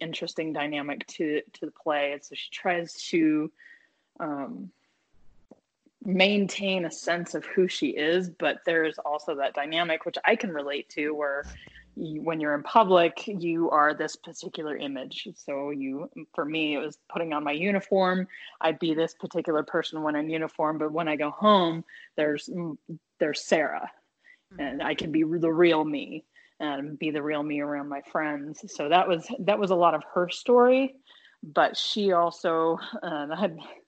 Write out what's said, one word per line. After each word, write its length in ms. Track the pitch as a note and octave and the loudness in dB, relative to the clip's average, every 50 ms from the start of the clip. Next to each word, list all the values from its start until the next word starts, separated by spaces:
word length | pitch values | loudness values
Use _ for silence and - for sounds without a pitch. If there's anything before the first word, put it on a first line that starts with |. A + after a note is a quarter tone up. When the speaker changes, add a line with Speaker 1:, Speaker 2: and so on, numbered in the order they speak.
Speaker 1:
interesting 520 | E3 E3 D3+ - E3+ D#3+ - - D#3+ D#3+ D3+ | -8 -8 -8 -6 -8 -6 -6 -6 -6 -4 -4
dynamic 520 | D3+ C#3+ D3 D3+ D3 C#3 D3 C#3+ - - - | -4 -4 -2 -4 -4 -4 -4 -6 -8 -8 -12
to, 340 | - - F3 D3+ D3+ D3+ - - - | -6 -2 -2 0 0 -2 -2 -6 -10
to 120 | - - | -12 -10
the 60 | D3+ | -12
play. 400 | - _ _ E3 D3+ D3 C#3+ C#3+ C#3+ | -12 _ _ -2 0 0 0 0 -2
And 100 | C#3+ - | -6 -10
so 120 | - - | -14 -14
she 140 | - - - | -14 -14 -12
tries 420 | - - - G3 F3 F3 E3+ E3+ - - - - | -14 -4 -2 0 0 0 -2 -4 -8 -12 -6 0
to, 420 | - E3+ D#3+ D#3 D3+ D3+ D3+ D#3+ - _ - - - _ _ _ _ _ _ _ _ - | 2 4 4 6 4 4 2 -2 -6 _ -20 -20 -20 _ _ _ _ _ _ _ _ -8
um, 520 | E3+ D#3 D3 C#3 C3+ A#2 A#2+ C3 G3+ F3+ - _ _ _ _ _ _ _ _ _ - - - - _ _ - - _ _ _ _ _ _ _ _ - | -6 -6 -4 -6 -6 -8 -8 -10 -12 -14 -16 _ _ _ _ _ _ _ _ _ -20 -20 -20 -20 _ _ -20 -20 _ _ _ _ _ _ _ _ -4
maintain 800 | G3+ F#3 F#3 F#3 G3 G#3 G#3 G3+ F3+ - - G3+ G3 F#3+ F#3 E3+ | -2 2 4 4 4 4 4 2 0 -2 -4 -2 -2 -2 -2 -2
a 60 | D#3+ | -4
sense 420 | - - - - E3+ F3 F3 - - | -6 -6 -4 -2 -2 -2 -4 -4 -6
of 100 | D#3 - | -8 -8
who 220 | - - - F#3 F3+ | -2 2 2 2 2
she 200 | - - - C#3+ | 2 0 -2 -2
is, 420 | - - D3+ D#3 E3+ F#3 F#3 F3+ | -2 0 0 2 2 2 0 -2
but 300 | D#3+ - E3+ D3+ B2+ - - | -6 -4 -2 -2 -2 -2 -2
there 200 | - E3 E3 D#3+ | 0 2 2 2
is 140 | D#3 D3 - | 0 -2 -4
also 360 | - D3 D3 D3+ - - D#3 | -4 -4 -4 -4 -4 -4 -4
that 180 | C#3 C3+ - - | -2 -2 -2 -2
dynamic, 500 | D3+ C#3+ D3+ D#3+ E3 F3 E3+ D#3+ D#3+ - | -4 -4 -2 -2 -2 0 0 -2 -2 -4
which 120 | E3+ - - - | -6 -8 0 2
I 100 | E3 A3 | 2 2
can 160 | A3+ - G3+ E3 | 2 0 -4 -4
relate 360 | D3 C#3+ C#3 C#3+ C#3+ - - | -6 -4 -4 -6 -6 -8 -8
to, 200 | - E3+ D3 D3+ D#3 | -6 -4 -4 -2 -2
where 280 | D3 D3+ C#3+ C#3 C#3 D3 - - - - - - - - _ _ | -2 -4 -4 -4 -4 -6 -8 -14 -16 -20 -20 -20 -20 -20 _ _
you, 260 | - E3 D#3+ D#3 D3+ | -10 -8 -8 -8 -6
when 180 | D3+ D#3+ E3 D#3+ | -4 -4 -2 -2
you're 140 | D#3 D3 D3 | 0 0 -2
in 80 | D3 D3 | -2 -4
public, 600 | - - A#3 A3 F#3 F#3 F3+ E3+ E3 E3 - - - | 2 4 6 6 8 8 6 6 6 2 -2 -8 -8
you 420 | G3+ F#3 E3 E3+ E3 E3 E3+ - | -6 -4 -4 -2 0 0 0 2
are 220 | - D#3 D3 D3+ D3+ | 4 4 4 4 2
this 200 | B2+ D#3 D3+ - | 0 -4 -6 -6
particular 640 | - - - D#3+ - - F3+ - - D#3 D3+ D3 - | -10 -16 -18 -18 -14 -14 -12 -10 -10 -8 -8 -6 -6
image. 500 | - C#3 C#3 C3 C3+ C3+ - - - G#3+ E3+ | -6 -8 -8 -8 -10 -10 -12 -12 -12 -14 -16
So 360 | - - - C#3+ C#3 C#3+ C#3+ | -14 -10 -8 -6 -6 -6 -6
you, 380 | D3 C#3 C3+ C3+ C3+ C#3 E3 - - - D#3 - _ | -6 -6 -6 -6 -6 -8 -8 -10 -12 -16 -18 -10 _
for 100 | - D#3 | -6 -4
me, 300 | D3 D#3 D#3+ D#3 D3+ D3+ | -2 -2 -2 -2 -2 -2
it 40 | C#3 | -2
was 200 | C#3+ D3+ - - _ - | -4 -6 -8 -12 _ -10
putting 240 | - - E3+ E3 D#3 | -6 -4 -4 -2 -2
on 100 | D3+ D3 | -4 -2
my 80 | D3+ | -2
uniform. 760 | D3 D3+ F3 G3+ G3+ G3 F#3 - G3+ F#3+ F#3+ F#3 F#3 F#3 F#3 - - - - - - - | -2 0 0 0 0 0 0 2 2 4 4 4 4 2 0 -4 -8 -14 -20 -20 -10 -2
I'd 160 | - D#3+ D#3+ - | 0 0 0 2
be 140 | - E3 D#3 | 0 0 2
this 220 | D#3 E3 D#3+ - | 2 0 -2 -4
particular 480 | - - - - F3 D3 - D#3+ D3+ D3+ | -8 -12 -6 -4 -4 -2 0 0 0 -2
person 400 | - - E3+ D#3 - - D#3 D#3 | 0 -2 -2 -2 -2 -6 -4 -2
when 120 | D3+ D3+ | -2 -2
in 140 | D3 D3+ D#3 | -2 -2 -2
uniform, 480 | D#3+ D#3+ D#3+ D#3 - - D#3+ D3+ D3+ - | -2 -4 -4 -4 -4 -2 -2 -2 0 -2
but 140 | D#3 D3+ | -2 -2
when 160 | D3+ D#3+ E3+ D#3 | -2 -2 -2 -2
I 80 | D3+ | -2
go 160 | C#3+ D3+ D3 | -2 -2 -4
home, 520 | C#3+ - G#3 G#3+ G#3 G3 F3+ E3 E3 E3 E3 - - - - - _ | -2 2 6 6 8 8 6 4 0 -2 -6 -10 -16 -20 -20 -10 _
there's, 340 | - D3+ D3+ D3 C#3+ - - - F3+ E3+ E3 D3 - _ - E3+ D#3 - _ _ _ | -2 0 0 0 -2 -4 -6 -8 -6 -6 -6 -8 -10 _ -14 -16 -16 -16 _ _ _
there's 240 | F3 D3+ C#3+ - - | 0 0 0 -4 0
Sarah, 460 | - - E3 D3 - D2 - - - - _ _ _ _ _ _ - - _ _ _ - | 2 2 2 2 0 -2 -6 -8 -10 -12 _ _ _ _ _ _ -20 -20 _ _ _ -10
Speaker 2:
Mm-hmm. 80 | - | -8
Speaker 1:
and 200 | C#3+ C3+ B2 C#3+ | -6 -6 -4 -4
I 140 | D#3+ E3 D3+ | -2 -2 -2
can 160 | - - E3 | -2 -4 -2
be 120 | D3 D#3 D#3+ | 0 2 2
the 280 | D#3 E3 F3 D#3+ E3 | 2 2 2 2 2
real 320 | D#3+ D#3 F3 E3+ E3 D#3 D#3 | 6 6 6 6 6 6 2
me 400 | D#3 D3 C#3 - - D3 D#3+ - _ _ - - _ _ _ | 0 -2 -4 -6 -8 -10 -12 -14 _ _ -20 -20 _ _ _
and 360 | D#3 D3+ C#3+ C#3 C#3 D3+ D3+ C#3+ | -6 -4 -4 -4 -6 -8 -8 -6
be 140 | E3+ D#3 | -4 -4
the 100 | D3 D3+ | -2 -2
real 220 | C#3+ D3+ D#3 D3 D3 | -2 -2 -2 -2 -2
me 160 | D3+ D3 D3 | -2 -2 -2
around 300 | C#3+ C#3+ D3 C#3+ C#3+ D3 | -2 -2 -4 -4 -6 -6
my 100 | C#3+ C#3+ | -8 -10
friends. 640 | C#3+ - - E3+ D#3 D3+ D3 C#3+ C#3+ D3+ D3+ - - G3+ - | -10 -4 -4 -2 -2 -2 -2 -4 -6 -10 -12 -14 -14 -12 -8
So 140 | - D3+ D3 | -6 0 4
that 180 | E3 F3+ F#3 | 4 4 4
was, 220 | F#3 F3+ E3 D#3+ - A#3 - | 4 2 0 -2 -6 -8 -2
that 200 | G3 E3+ G3+ G#3+ | 0 0 2 2
was 120 | G#3 F3 | 2 2
a 40 | F#3 | 4
lot 180 | E3+ F3 E3+ D#3 | 6 6 6 6
of 120 | D3+ - - - | 4 0 -2 0
her 160 | F3+ F3+ E3+ | 0 0 0
story, 680 | - - - - A#3+ B3 A#3+ B3 B3+ C4 C4+ C4 - - _ _ - - - - _ _ - | -2 -4 2 6 8 8 8 8 8 6 4 2 -2 -8 _ _ -20 -20 -20 -20 _ _ -18
but 320 | D#3 D3 F3+ D#3 - - | -2 2 4 4 4 4
she 380 | - - - - A3 G3+ G3 F#3 | 0 -4 -2 -2 0 2 4 4
also, 640 | E3+ E3+ E3+ E3 - - F3+ E3 E3 D#3+ E3 E3 D#3+ - - - A3 - | 4 4 2 0 -2 -2 0 2 2 2 2 0 0 -4 -8 -10 -8 -6
um, 260 | F3 E3 D3 D3 C#3+ | -6 -4 -4 -4 -6
had, 260 | D#3+ D#3+ G#3 F#3 D#3+ E3 - - - - _ | -2 -2 -2 -2 -2 -6 -12 -18 -20 -20 _